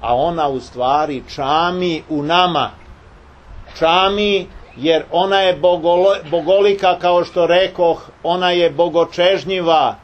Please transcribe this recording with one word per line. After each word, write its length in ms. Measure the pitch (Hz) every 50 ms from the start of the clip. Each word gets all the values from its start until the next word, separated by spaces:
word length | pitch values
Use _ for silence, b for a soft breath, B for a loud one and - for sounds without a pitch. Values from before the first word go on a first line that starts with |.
a 140 | - 113 120
ona 340 | 123 143 170 170 165 156 143
u 120 | 139 131
stvari 600 | 120 - - 123 123 127 139 147 151 147 143 127 117 - -
čami 680 | - 143 135 147 156 165 175 180 180 180 180 165 156 - -
u 140 | 160 147 143
nama. 480 | 147 165 175 180 180 170 147 127 104 - - - - - - - - - - - - - - - - - - - - - -
Čami 680 | 165 160 165 180 190 196 202 202 208 208 202 190 175 185 - - - - - -
jer 220 | 127 156 160 156 147 -
ona 300 | - 170 185 196 196 196
je 160 | 190 185 180
bogolo-, 720 | 143 151 180 175 170 156 175 170 175 185 196 196 - 160 151
bogolika, 680 | 151 170 160 156 190 202 202 208 196 196 - 185 180 175
kao 260 | - 175 175 175 175
što 220 | 175 - 180 175
rekoh, 640 | 160 170 180 190 180 - - 175 170 160 - - - - - -
ona 280 | 160 170 180 180 180
je 200 | 175 175 175 165
bogočežnjiva 1200 | 143 143 170 175 151 170 170 165 - - 175 180 196 185 135 165 190 185 175 165 165 156 143 123 107 -